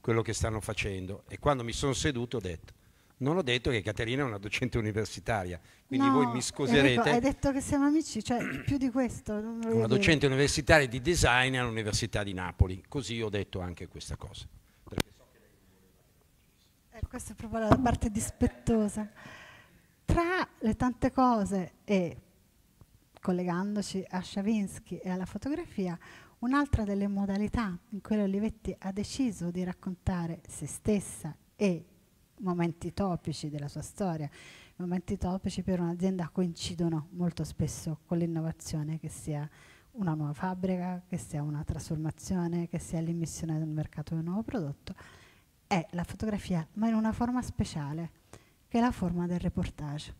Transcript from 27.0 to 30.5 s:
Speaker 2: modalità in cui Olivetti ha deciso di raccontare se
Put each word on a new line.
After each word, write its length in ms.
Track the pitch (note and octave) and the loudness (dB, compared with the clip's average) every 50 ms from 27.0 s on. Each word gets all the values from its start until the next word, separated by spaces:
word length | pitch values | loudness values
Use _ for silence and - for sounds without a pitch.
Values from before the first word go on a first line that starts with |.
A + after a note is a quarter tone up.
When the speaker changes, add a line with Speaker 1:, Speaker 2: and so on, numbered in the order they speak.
| G3 G3+ | 0 0
Speaker 2:
modalità 680 | G3+ G3 G3+ G3 G3 G3 G#3+ G#3 - B3+ A#3 G3+ F3 F3 _ _ | 0 0 0 0 0 0 0 0 0 0 -2 0 -4 -6 _ _
in 100 | - G3 | -10 -10
cui 180 | - - A3 G#3+ | -2 0 0 2
Olivetti 540 | G#3 G3 G3 G3 G#3 A3 - - _ - F#3 - | 2 2 2 0 0 -2 -4 -4 _ -8 -8 -6
ha 140 | - F#3+ G3 | -6 -6 -4
deciso 580 | G3 G3+ - - - C4+ B3 F#3+ - E3+ F3 | -4 -4 -6 -2 0 0 0 0 -2 -4 -4
di 140 | F3 F#3 F#3 | -2 -2 -2
raccontare 760 | F3+ F3+ - - F#3+ F#3 - _ - F#3+ F3 E3+ E3 E3 - - | -2 -4 -6 -6 -8 -8 -2 _ -2 0 0 -2 -4 -4 -8 -10
se 200 | - | -14